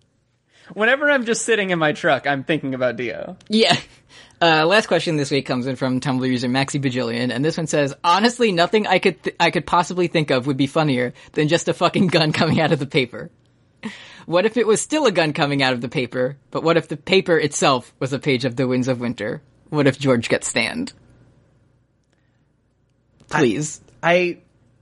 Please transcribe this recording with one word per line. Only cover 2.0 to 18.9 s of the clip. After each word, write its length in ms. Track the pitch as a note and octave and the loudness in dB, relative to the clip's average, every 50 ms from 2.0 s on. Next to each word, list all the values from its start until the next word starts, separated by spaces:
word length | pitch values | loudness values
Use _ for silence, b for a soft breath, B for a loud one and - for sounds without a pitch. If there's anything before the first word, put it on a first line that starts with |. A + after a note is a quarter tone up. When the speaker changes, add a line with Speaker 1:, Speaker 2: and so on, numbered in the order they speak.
| - E3+ C#3+ B2 - | 0 0 0 2 0
Speaker 1:
I'm 180 | C#3 C#3+ C3+ B2+ | -2 -2 -2 -2
thinking 300 | - E3 C#3+ - C3+ C3 | -2 -4 -2 -2 -6 -4
about 220 | B2+ B2+ B2 A#2 | -2 -2 -2 -2
Dio. 420 | A#2 B2 A2+ D#2 D#2+ - - F#3 - - - | -2 -6 -6 -6 -8 -10 -12 -14 -16 -10 -2
Speaker 2:
Yeah. 260 | G#3+ A3 A3 E3+ F3 - B B B B B B B B B B B - E3+ | 2 2 4 4 2 0 B B B B B B B B B B B 0 2
Uh, 240 | E3+ D#3+ D#3 D#3 | 4 4 4 4
last 200 | E3+ G3 A3 A3 | 4 4 2 2
question 300 | - F#3 E3 - F3 D#3 | 2 -2 -2 0 0 -2
this 140 | D3 C#3 C#3 | -2 -2 0
week 160 | D3 C3+ C3 | -2 -2 -2
comes 200 | - C3+ B2+ A#2+ | -2 -4 -4 -4
in 100 | C3+ B2+ | -6 -6
from 220 | - C3+ B2+ B2+ B2+ | -4 -2 -2 -2 -2
Tumblr 280 | - D3 C3 B2+ C3 C3 | -2 -2 -2 0 0 0
user 200 | B2+ A#2+ C3 B2 | 0 0 -2 0
Maxi 300 | B2 C3+ C3+ C3+ - C#3+ C3+ | 0 0 0 0 -2 -4 -4
Bajillion, 500 | C3+ A#2+ B2+ B2 A#2 A#2 A#2 B2 B2+ A2+ | -2 -2 -2 -4 -4 -2 -4 -4 -4 -2
and 100 | A#2+ C#3+ | -2 -2
this 140 | D#3+ D#3+ | -2 -2
one 120 | F3 E3 D3 | -2 -6 -2
says, 260 | - D3+ C#3+ C3+ C#3 - - | 0 0 0 -2 -4 -2 0
"Honestly, 480 | E3+ F3 F#3+ A3 B3 A#3+ - A#3+ A3 F#3 | 2 2 4 4 2 2 2 0 0 2
nothing 340 | E3 F3 F3 - G#3+ G#3 | 2 0 2 2 0 2
I 120 | - F#3 F3+ | 2 0 2
could 240 | - G3 D#3+ - - | 2 0 -2 -2 -8
th-, 140 | E3+ - - | -10 -2 0
I 100 | F3 E3 | 0 2
could 140 | - F3 D3 | 2 0 -2
possibly 420 | - - F3 F3 - F#3 F3+ F3 D#3 | 0 2 2 2 0 -2 -2 -2 0
think 220 | - F3 D3+ - | 0 -2 0 0
of 160 | C#3 B2+ A#2+ | 0 -2 0
would 120 | D3 C#3 C3 | -2 -2 0
be 80 | - | -2
funnier 480 | - - E3 D#3 D3+ C3 B2 B2 B2 - B B B B | 0 0 0 0 0 0 -2 -2 -4 -6 B B B B
than 160 | D3+ D3+ D3 | -2 0 2
just 200 | E3+ D#3 - - | 2 0 0 -2
a 40 | E3 | -4
fucking 360 | - F#3 D#3+ - - G#3 E3+ | 0 0 0 2 2 0 2
gun 240 | - D#3+ D#3+ D#3 D#3 | 2 0 0 0 0
coming 280 | - - D#3+ D#3+ - | 0 0 0 2 2
out 120 | D#3 D3 E3 | 2 2 0
of 80 | C3 | 0
the 60 | C#3+ | -2
paper. 440 | C#3 - D3 B2+ - - A2 C#3 F3 _ _ _ _ _ _ _ _ _ _ - A3 B B B B B B B | -2 -2 -2 -2 -2 -6 -14 -16 -16 _ _ _ _ _ _ _ _ _ _ -16 -14 B B B B B B B
What 220 | - D#3+ F3 F#3+ | -2 0 2 2
if 100 | A3 - | 2 2
it 120 | B3 G#3+ G#3+ | 2 2 2
was 120 | G#3+ - | 2 2
still 260 | - - - G#3 D4 | 0 -2 0 2 2
a 40 | A#3 | 2
gun 220 | F3+ F3 D#3+ D#3 D3 | 2 2 0 0 2
coming 320 | - D#3 C#3+ C#3+ C#3 C3+ | 0 0 0 2 2 2
out 80 | C3 B2+ | 2 0
of 80 | A#2+ | 0
the 80 | B2+ A#2+ | -4 -6
paper, 480 | - D#3+ B2 A#2 - B2+ B2+ C3+ C#3 - _ _ - | -4 -4 -4 -4 -2 -2 -2 -2 -4 -8 _ _ -8
but 100 | C#3 - | -2 0
what 140 | D#3+ E3 | 2 2
if 100 | E3 D#3 | 2 0
the 100 | - E3 | -2 -10
paper 400 | C#3+ - - F#3+ F#3+ - F#3+ E3 | -10 -2 2 2 2 4 4 0
itself 560 | D#3 D#3 C#3+ - - F#3+ D3+ C3+ B2+ - - _ - | 2 2 0 -2 2 2 2 2 2 -2 -8 _ -8
was 140 | C#3 B2+ C#3+ | -6 -4 -4
a 80 | B2+ | -4
page 240 | - D3+ C3 A#2+ C3 | -2 0 0 0 0
of 100 | B2+ A#2 | -2 -2
The 140 | C3+ C3+ B2 | -2 -2 0
Winds 180 | B2+ B2+ B2 | 0 0 0
of 140 | C3 | -2